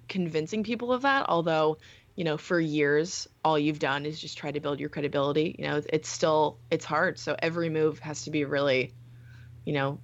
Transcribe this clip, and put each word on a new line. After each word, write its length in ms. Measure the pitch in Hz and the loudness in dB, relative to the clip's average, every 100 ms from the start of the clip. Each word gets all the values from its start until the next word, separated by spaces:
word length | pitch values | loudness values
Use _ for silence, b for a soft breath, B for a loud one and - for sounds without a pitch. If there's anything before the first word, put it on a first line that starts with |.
| - | -6
convincing 540 | 190 170 156 156 220 | -4 -2 -2 -2 -4
people 280 | 208 233 240 | -2 -4 0
of 80 | 254 | 0
that, 220 | 277 269 - | 2 2 2
although, 480 | 170 170 160 156 156 B B B - | 2 2 2 2 0 B B B -6
you 80 | |
know, 140 | 165 151 | -2 -2
for 220 | - 175 | 0 0
years, 680 | 160 151 143 147 175 - - _ 160 | 2 2 4 4 0 -6 -10 _ 2
all 120 | 156 | 4
you've 220 | 147 151 | 2 0
done 260 | 147 139 147 | 0 0 -2
is 140 | 156 | -8
just 180 | 160 - | -10 -10
try 140 | 151 | -6
to 80 | 147 | -4
build 200 | 147 143 | -4 -4
your 100 | 147 | -4
credibility. 640 | - 143 143 139 147 160 - | -4 -2 0 2 2 0 -2
You 100 | 147 | -2
know, 100 | 147 | -2
it's, 100 | 147 | 0
it's 180 | 156 - | -2 -2
still, 480 | - 165 156 151 - - | 0 2 4 4 0 -4
it's 140 | 160 - | -4 0
hard. 320 | 156 180 151 | 0 0 0
So 180 | - 147 | -4 -2
every 300 | 165 170 170 | -2 0 -2
move 300 | 156 156 143 | 2 2 0
has 240 | 151 147 - | -8 -8 -4
to 40 | |
be 140 | 151 | -2
really, 500 | 143 143 143 131 123 - B B B B B - - | 0 2 4 4 2 -6 B B B B B -12 -4
you 80 | |
know, 260 | 147 139 147 | 0 0 -2